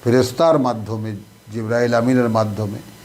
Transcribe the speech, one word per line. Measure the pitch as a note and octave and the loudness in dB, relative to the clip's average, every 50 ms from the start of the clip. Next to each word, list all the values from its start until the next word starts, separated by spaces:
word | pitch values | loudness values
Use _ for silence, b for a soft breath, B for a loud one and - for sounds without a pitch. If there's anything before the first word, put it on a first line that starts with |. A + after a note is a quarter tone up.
| - | 0
ফেরেশতার | A#2+ A#2 B2+ B2 - - - E3 E3 D#3+ D3+ | 2 2 2 2 0 0 0 2 4 4 2
মাধ্যমে, | C3 B2 A#2+ A2 G#2+ G2+ A2 A2 G#2+ A2 G#2+ G2+ - - - - - - G#2+ | 2 0 -2 -4 -6 -8 -8 -8 -6 -8 -8 -10 -12 -18 -20 -20 -20 -12 -10
জিবরাইল | A#2 A2+ A2 A#2 A#2+ A#2+ A#2+ A#2+ | -8 -4 -2 0 0 2 2 2
আমিনের | A#2 A#2 B2 B2+ B2+ B2 A#2 | 2 2 2 2 2 2 2
মাধ্যমে, | A2 A2 A2 G#2+ G#2 G2 G#2+ G2 G2+ - - - - B | 2 0 0 0 -2 -4 -4 -6 -6 -8 -12 -16 -20 B